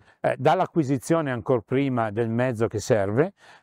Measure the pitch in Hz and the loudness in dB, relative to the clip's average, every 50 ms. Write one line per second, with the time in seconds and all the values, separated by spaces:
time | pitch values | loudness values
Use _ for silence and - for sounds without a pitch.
0 | - _ _ _ - - 123 131 127 151 160 185 170 - - 170 147 123 143 123 | -12 _ _ _ -2 -2 0 2 2 2 2 2 0 0 0 -2 0 0 0 -2
1 | - - 165 165 156 139 127 117 95 - 131 117 - - 127 135 143 135 127 123 | 0 0 0 0 0 -2 -4 -4 0 0 0 0 0 0 -2 0 0 0 0 -2
2 | 113 110 98 110 120 113 113 117 123 131 120 104 117 101 - 104 - - 120 107 | -2 -2 -2 -2 -2 -2 0 0 0 0 0 0 -2 -2 -2 -2 0 2 2 2
3 | 98 98 104 123 160 196 - _ _ - - - | 2 0 0 0 0 -2 -4 _ _ -20 -20 -20